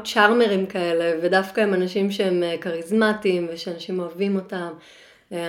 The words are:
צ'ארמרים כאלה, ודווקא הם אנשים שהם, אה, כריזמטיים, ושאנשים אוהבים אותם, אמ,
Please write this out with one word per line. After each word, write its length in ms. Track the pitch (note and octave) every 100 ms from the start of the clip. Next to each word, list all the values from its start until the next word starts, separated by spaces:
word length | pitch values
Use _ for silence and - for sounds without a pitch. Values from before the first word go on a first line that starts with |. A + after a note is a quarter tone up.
צ'ארמרים 600 | - A3+ G#3 A#3+ A3+ G3 F#3+
כאלה, 520 | F#3+ F3 E3+ E3+ E3
ודווקא 380 | F3+ F#3 G3 -
הם 140 | G#3
אנשים 360 | F#3 F3+ G3+ G3
שהם, 320 | G3+ G3 F3
אה, 140 | E3+ E3
כריזמטיים, 880 | F#3 E3 E3 A3 G#3+ G#3 G3+ F3+ E3+
ושאנשים 480 | E3 F#3+ E3+ - F#3
אוהבים 360 | E3+ F3 G3+ F#3+
אותם, 320 | F#3 F#3 E3+ E3 - - - - -
אמ, 40 | F3